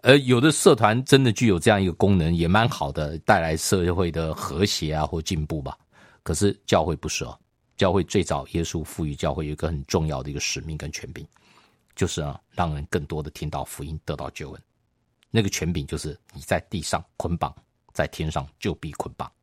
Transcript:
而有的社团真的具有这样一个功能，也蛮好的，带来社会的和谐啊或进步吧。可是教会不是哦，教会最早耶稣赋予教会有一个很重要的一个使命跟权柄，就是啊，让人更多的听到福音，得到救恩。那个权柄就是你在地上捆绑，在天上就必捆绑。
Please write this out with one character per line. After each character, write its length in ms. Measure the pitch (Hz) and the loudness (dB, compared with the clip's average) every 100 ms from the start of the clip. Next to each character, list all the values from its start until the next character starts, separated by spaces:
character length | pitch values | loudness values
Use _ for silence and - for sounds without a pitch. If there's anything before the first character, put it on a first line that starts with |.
而 140 | 117 143 | 8 6
有 200 | 127 123 | 6 4
的 120 | 151 | 4
社 240 | 147 196 131 | 6 6 6
团 280 | 110 113 | 4 2
真 200 | 131 135 | 6 6
的 80 | 127 | 6
具 160 | 101 117 | 4 4
有 100 | 87 | 4
这 120 | 113 | 4
样 100 | 101 | 4
一 60 | 95 | 2
个 40 | |
功 260 | 80 98 98 | 2 4 4
能， 160 | 80 | 4
也 140 | 85 82 | 2 4
蛮 220 | 101 117 | 4 4
好 220 | - 71 | 0 -4
的， 260 | 73 76 80 | -4 -4 -4
带 200 | - 101 | 2 2
来 180 | 82 80 | 4 -2
社 360 | - 98 87 | 0 2 2
会 180 | 87 87 | 0 0
的 220 | 80 80 | -2 -4
和 300 | 78 - 73 | -6 -6 0
谐 300 | 104 - 78 | 0 0 -2
啊 120 | 78 76 | -2 -2
或 140 | 85 | -4
进 240 | 78 85 76 | -4 -4 -4
步 140 | 78 | -6
吧。 160 | 65 - _ _ - _ | -8 -14 _ _ -20 _
可 120 | - 76 | -6 2
是 220 | 101 98 - | 2 0 2
教 180 | 98 80 | 2 2
会 100 | 78 | -2
不 140 | - | -4
是 160 | - 62 | -6 -8
哦， 120 | - _ _ _ - | -14 _ _ _ 0
教 160 | 95 | 2
会 120 | 95 | 2
最 200 | 82 104 | 2 0
早 220 | 80 73 67 | 0 -4 -4
耶 120 | 82 | -4
稣 200 | 82 85 | -4 -6
赋 220 | 76 - 78 | -8 -6 -6
予 100 | 69 | -2
教 180 | 80 | -4
会 140 | 71 76 | -2 -6
有 40 | |
一 40 | 76 | -4
个 120 | 80 | -4
很 160 | 78 67 | -6 -2
重 220 | 85 78 | -2 0
要 140 | 67 | -4
的 80 | 69 | -6
一 40 | |
个 60 | 71 | -6
使 220 | - - | -6 -8
命 160 | 80 76 | -8 -10
跟 120 | 76 | -10
权 180 | - - | -12 -14
柄， 160 | 82 - _ _ _ _ _ _ - | -14 -16 _ _ _ _ _ _ -4
就 120 | 90 | -4
是 140 | - | -2
啊， 180 | 73 67 _ | -6 -10 _
让 220 | - 87 | -4 -2
人 140 | 73 73 | -2 -4
更 140 | 85 73 | -6 -6
多 140 | 78 | -8
的 80 | 76 | -10
听 180 | - 76 | -8 -8
到 160 | 71 67 | -6 -8
福 180 | - | -10
音， 160 | 71 78 - | -10 -10 -8
得 100 | 73 | -8
到 140 | 69 | -8
救 220 | - 76 | -12 -14
恩。 100 | - _ _ _ _ _ _ _ | -16 _ _ _ _ _ _ _
那 80 | 113 | -2
个 60 | 98 | 0
权 240 | - 80 | -2 -2
柄 160 | 82 71 | -4 -4
就 100 | 78 | -8
是 200 | 76 71 _ | -8 -12 _
你 80 | - | -20
在 180 | - 82 - | -4 -4 -2
地 120 | 92 | -8
上 220 | 78 85 - _ | -4 -6 -6 _
捆 200 | 85 85 | -6 -4
绑， 160 | 69 - _ _ _ | -4 -8 _ _ _
在 120 | - 73 | -4 -4
天 220 | - 78 | -4 -4
上 160 | 76 67 _ | -4 -8 _
就 140 | 104 78 | -6 -6
必 160 | 78 | -10
捆 200 | 69 - - | -10 -12 -10
绑。 120 | - _ | -14 _